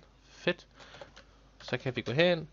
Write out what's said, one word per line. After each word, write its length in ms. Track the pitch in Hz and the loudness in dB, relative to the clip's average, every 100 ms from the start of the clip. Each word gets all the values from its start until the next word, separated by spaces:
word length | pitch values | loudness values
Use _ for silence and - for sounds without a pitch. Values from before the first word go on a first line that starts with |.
| - - | -8 -20
Fedt. 440 | - - - 175 - - - - - - - - - - | -20 -6 -2 -2 -6 -20 -20 -18 -18 -20 -20 -20 -20 -18
Så 160 | - 123 | -6 -4
kan 180 | 135 120 | -2 -4
vi 60 | |
gå 100 | 107 | -2
herind. 360 | 127 180 165 156 | 4 4 4 -2